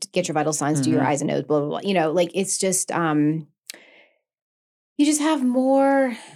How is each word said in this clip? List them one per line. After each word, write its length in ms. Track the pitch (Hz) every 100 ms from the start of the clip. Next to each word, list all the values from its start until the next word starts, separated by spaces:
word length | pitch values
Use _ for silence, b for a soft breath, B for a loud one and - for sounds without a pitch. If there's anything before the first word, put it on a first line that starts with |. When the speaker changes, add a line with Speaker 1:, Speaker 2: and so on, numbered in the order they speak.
| -
Speaker 1:
get 160 | 185 180
your 60 |
vital 180 | 151 156
signs, 280 | 156 143 151
do 100 | 127
your 100 | 131
Speaker 2:
Mm-hmm. 80 | 135
Speaker 1:
eyes 120 | 147
and 80 | 143
nose, 120 | 143
blah, 160 | 139 147
blah, 80 | 147
blah. 120 | 160
You 120 | 196
know, 180 | 185 156
like, 180 | 170 175
it's 240 | 190 190 -
just, 340 | 190 185 -
um, 560 | 165 165 151 147 160 151 _ - B B B B B _ _ _ _ _ _ _ -
you 80 | 294
just 140 | 302
have 240 | 302 302
more, 720 | 254 247 262 269 277 269 262 226 B